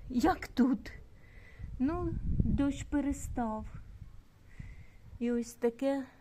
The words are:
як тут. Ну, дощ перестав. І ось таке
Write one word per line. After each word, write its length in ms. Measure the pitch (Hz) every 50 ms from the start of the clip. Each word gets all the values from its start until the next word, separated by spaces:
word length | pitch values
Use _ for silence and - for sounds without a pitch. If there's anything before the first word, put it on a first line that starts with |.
| - -
як 400 | - 247 226 330 359 - - -
тут. 440 | - - 240 254 262 202 - - - - - - - - - - - - - - - - - - - -
Ну, 360 | 254 277 330 359 349 339 330 - - - - - -
дощ 380 | 226 - - 277 285 269 - -
перестав. 840 | - - 285 277 277 277 - - - - 262 240 226 214 220 220 - - - - - - - - - - - - - - - - - - - - - - - - - - - - - - -
І 140 | 240 240 240
ось 220 | 240 233 233 -
таке 500 | - - 233 233 233 269 269 277 277 262 262 - -